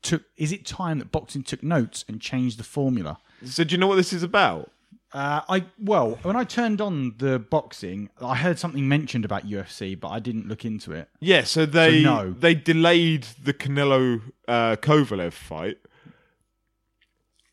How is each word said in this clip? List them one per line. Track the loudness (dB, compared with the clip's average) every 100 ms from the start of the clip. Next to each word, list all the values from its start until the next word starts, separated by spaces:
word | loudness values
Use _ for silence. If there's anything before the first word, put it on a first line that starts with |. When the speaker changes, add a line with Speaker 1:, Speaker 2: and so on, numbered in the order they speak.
Speaker 1:
took, | -4 -4 -6 -6
is | -6
it | -6 -10
time | -8 -6 -6
that | -4
boxing | -6 -6 -10
took | -10 -8
notes | -2 0 -2 -6 -12
and | -12
changed | -6 -4 -2 -4
the |
formula?" | -8 -4 -2 -2 -4 -10 _ _
Speaker 2:
So | -10 -4
do | -2
you | 2
know | 4
what | 4
this | 2
is | -2
about? | 0 2 2 0 -10 _ _ _ _
Speaker 1:
Uh, | -6 -2 -4 -2
I, | -2 -4 _
well, | 0 2 2 -2
when | -4
I | -2
turned | -2 -2 -2 -2
on | -2 -2 -4 -2
the | -2 -2
boxing, | 0 -2 -2 -12 -10 -10 -12 _
I | -6
heard | -2 0 -2
something | -4 -2 0
mentioned | 0 0 -4
about | -4 -6
U | -6 -10
F | -10
C, | -10 -10
but | -8 -8
I | -8
didn't | -6 -8 -8
look | -10
into | -8 -10 -10
it. | -12 -14 _
Speaker 2:
Yeah, | 4 4
so | 4 0 2
they, | 6 6 8
Speaker 1:
So | 6 4
no. | -2
Speaker 2:
they | 2 2 4
delayed | 2 4 6 6 4 0 -4 -6
the | -4
Canelo, | -4 -2 0 4 4 4 0 -4 _ -2
uh, | 2 2 2
Kovalev | 4 4 4 -2 -4
fight, | -8 -12 -8 -8 -8 _ _ -20 _ _ _ _ _ _ _ _ _ _ _ _ _ _